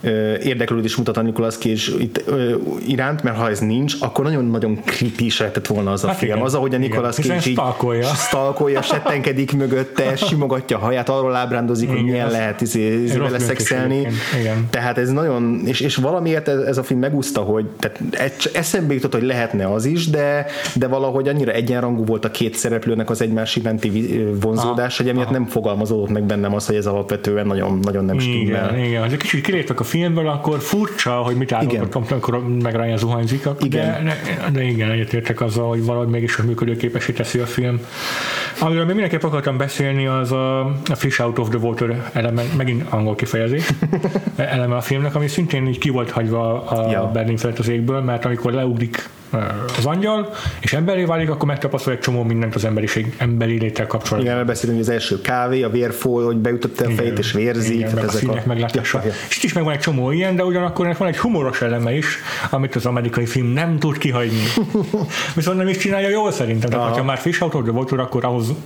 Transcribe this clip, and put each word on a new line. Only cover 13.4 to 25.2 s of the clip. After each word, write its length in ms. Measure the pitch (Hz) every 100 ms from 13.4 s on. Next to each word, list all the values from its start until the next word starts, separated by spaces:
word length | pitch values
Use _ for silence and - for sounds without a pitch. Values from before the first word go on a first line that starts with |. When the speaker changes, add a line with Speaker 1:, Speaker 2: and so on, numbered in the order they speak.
| 120 131
Speaker 1:
szexelni. 360 | - 131 127 135
Speaker 2:
egyébként. 200 | 135 113 - 131
Igen. 280 | 113 110 113
Speaker 1:
Tehát 280 | 123 123 120
ez 120 | 127
nagyon, 500 | 139 160 123 120 117 113
és, 140 | 131
és 160 | 143 131
valamiért 520 | 131 175 165 160 156
ez, 120 | 139
ez 180 | 135 131
a 60 |
film 160 | 127 127
megúszta, 420 | 135 147 135 -
hogy, 240 | 101 107 107 -
tehát 200 | - - -
egy-, 380 | - 139 - 151
eszembe 400 | 156 160 202 160
jutott, 200 | 139 135
hogy 100 | 123
lehetne 500 | 123 123 117 104 95
az 120 | 107 120
is, 240 | 170 160
de, 360 | 151 143 143 143 - - -
de 120 | 127
valahogy 400 | 135 135 131 135
annyira 240 | 147 123
egyenrangú 540 | 113 120 123 120 117 110
volt 200 | 110 110
a 60 |
két 240 | - 113 -
szereplőnek 540 | 120 113 117 113 110
az 120 | 113
egymás 340 | 113 110 110 -
iránti 340 | 110 110 110
vi-, 280 | 104 117 117
ö, 120 | 107 104
vonzódás, 540 | 107 110 117 120 123
Speaker 2:
Aha. 80 | -
Speaker 1:
hogy 40 | 123
emiatt 140 | 123